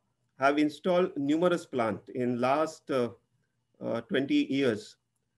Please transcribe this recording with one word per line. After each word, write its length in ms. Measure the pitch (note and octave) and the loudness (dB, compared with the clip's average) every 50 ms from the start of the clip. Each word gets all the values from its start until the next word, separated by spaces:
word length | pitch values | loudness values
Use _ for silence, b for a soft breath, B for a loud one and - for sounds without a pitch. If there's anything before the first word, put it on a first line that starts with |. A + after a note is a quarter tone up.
| _ _ _ _ _ _ _ - | _ _ _ _ _ _ _ 2
have 200 | C3 C#3+ D3 D3+ | 2 2 4 4
installed 560 | D3+ D3+ D3 - - F#3+ F3 F3+ F#3 F#3 - | 0 0 -2 -4 -2 0 2 2 2 0 -2
numerous 500 | D3 C#3 C#3 D3+ D#3+ F3 F3+ F3 E3 - | -4 -2 0 0 2 2 2 2 0 -4
plant 340 | - - B2 A2+ A2 G2+ - - - - | -6 -2 -2 0 0 -2 -6 -10 -10 -6
in 260 | B2+ B2 B2 B2 A#2 | -4 -2 -2 0 0
last, 500 | B2+ B2+ C#3 D3+ D#3+ D#3 - - _ - | 0 0 2 2 0 -4 -4 -14 _ -4
uh, 200 | C#3+ B2+ A#2+ A2+ - _ _ _ _ _ _ _ _ _ _ _ _ - B2 | -2 0 0 -2 -4 _ _ _ _ _ _ _ _ _ _ _ _ -10 -6
uh, 160 | A#2+ A2+ A#2 | -4 -4 -6
twenty 440 | A#2 - - B2+ C3+ C3 D3 D3 C#3+ - | -4 -2 -2 -2 0 0 0 0 0 0
years. 460 | C3+ C#3 C#3 B2 G#2+ G2+ - - - _ _ _ _ _ _ _ _ | 0 0 2 0 0 -2 -6 -14 -20 _ _ _ _ _ _ _ _